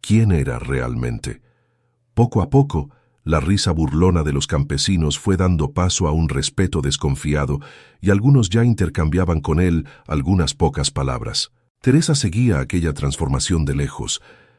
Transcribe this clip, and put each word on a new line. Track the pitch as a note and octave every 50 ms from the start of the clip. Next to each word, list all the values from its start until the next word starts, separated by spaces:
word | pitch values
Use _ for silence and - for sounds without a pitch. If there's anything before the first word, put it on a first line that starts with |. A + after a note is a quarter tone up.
quién | - - G3+ A3+ A3 G3+
era | F3 - C2+ C2 A#1+
realmente. | A#1 A#1+ B1+ C#2 B1+ B1 B1 A#1+ A#1 A#1+ A#1+ A#1 A1+ - - - - _ _ _ _ _ _ _ _ _ _ _ _ _ _ _
Poco | A2+ A#2 A#2 - A2
a | E2+ -
poco, | - C#3 C#3 C#3+ - D#2 C#2 - - _ _ _ _ _ -
la | D2+ D#2+ D2+
risa | C2+ E2+ G2+ G2+ - G2+
burlona | D#2+ D#2+ D#2+ C#2 C#2+ D#2 F2+ F#2 F2 E2+ D2+
de | D2 C#2
los | C#2+ C#2
campesinos | - E2 C#2+ C#2+ C#2+ C#2+ C#2 - - G2 E2+ D#2 D2 C#2+ -
fue | - G2+ F#2+
dando | F2 F#2 F#2 F2 D#2 D2 C#2 -
paso | F2+ F2+ F2+ - - F#2
a | D2+
un | D2+ D#2+ E2
respeto | C#2 C2+ C2+ - - - - F#2+ D#2 - D#2+
desconfiado, | C#2 C#2 C#2 - - D2 C2+ - - D2 D2 D2 C#2+ C2 C#2 C#2+ - - - - - - _ _
y | F#2 G2+
algunos | G2 G2+ A2 C#3+ C#3+ C3 G#2+ F2
ya | F#2+ A#2 A#2
intercambiaban | B2 A2+ G2+ F#2+ D#2 - - D#2+ D#2 D#2 F2+ F2+ E2+ E2+ D#2
con | - - D2+ E2
él | F#2 F2+ E2+ D#2+ C#2+ - - - _
algunas | - D#2 D2 C2 E2 G2 F2+ D#2 C2+ -
pocas | - E2 D2+ C#2+ D2+ C2+ -
palabras. | - C#2 C2+ C2 B1+ A#1+ A2 A2+ - - - - _ _ _ _ _ _
Teresa | - B2+ B2+ E3 E3 - D3
seguía | C#3+ - F#2 E2 A#2 B2+ A#2+ F2+ C#2
aquella | C2 - - F2+ E2 D#2+ C#2+
transformación | - D2 C#2 C2 - D#2+ C2+ C#2 C2+ - - F2+ D#2+ D2+
de | C#2 C2+
lejos, | C#2+ C#2+ C#2 - - - - - - - - - _ _ _ _